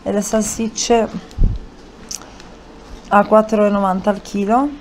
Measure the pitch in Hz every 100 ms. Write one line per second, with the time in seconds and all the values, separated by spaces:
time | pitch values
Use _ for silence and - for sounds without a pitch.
0 | 202 202 202 220 208 - 220 - - 233
1 | 214 180 - - - - - - - -
2 | - - - - - - - - - -
3 | - 202 202 214 214 214 208 202 196 185
4 | 208 196 - 202 202 240 285 285